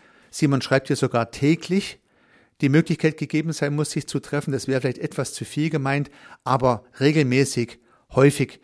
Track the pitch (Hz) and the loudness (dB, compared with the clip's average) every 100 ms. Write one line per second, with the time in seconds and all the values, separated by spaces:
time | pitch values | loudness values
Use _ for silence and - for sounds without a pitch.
0 | _ _ _ - 147 135 - 131 - 135 | _ _ _ -2 0 0 2 0 0 -2
1 | 131 120 113 - 139 165 - 190 - - | 0 0 -2 0 0 0 0 -4 -4 -12
2 | _ _ _ _ _ - 139 147 165 165 | _ _ _ _ _ -2 2 4 2 0
3 | 156 156 147 151 160 156 143 147 151 160 | 0 -2 -4 -4 -2 -4 -2 -2 -4 -4
4 | - 139 - 143 147 131 - 131 131 123 | -4 -6 -4 -6 -4 -4 -2 -2 -2 -4
5 | 151 - 127 - 117 - 156 156 135 143 | -8 -6 -8 -8 -8 -4 -2 -2 -2 -2
6 | 143 - - - - 127 127 113 - - | -4 -10 -20 -8 -2 2 2 0 -4 0
7 | 139 156 131 127 139 - 117 - _ _ | 2 4 4 2 2 0 -4 -8 _ _
8 | - - 139 143 139 - | -4 4 4 4 -2 -6